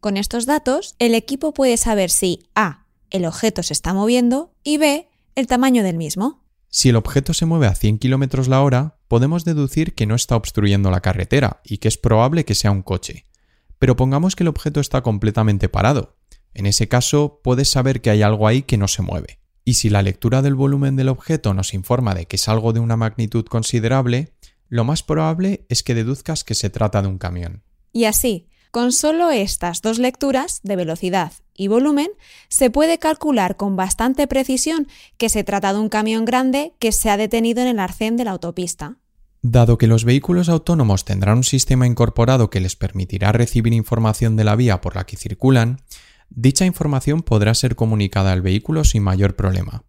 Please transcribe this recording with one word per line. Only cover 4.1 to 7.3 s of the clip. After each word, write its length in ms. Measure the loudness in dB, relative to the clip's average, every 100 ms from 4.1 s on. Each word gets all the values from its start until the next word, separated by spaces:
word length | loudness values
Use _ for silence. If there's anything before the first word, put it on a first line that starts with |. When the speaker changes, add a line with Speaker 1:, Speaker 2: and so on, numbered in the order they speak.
| 2 2 0 -4 _
Speaker 1:
y 160 | -4 0
B, 280 | 2 0 -6 _ _ -6
el 100 | -2
tamaño 380 | 2 4 4
del 120 | 2 -2
mismo. 460 | -6 -4 -6 -6 _ _ _
Speaker 2:
Si 200 | 0 4
el 60 | 4
objeto 400 | 2 -2 -2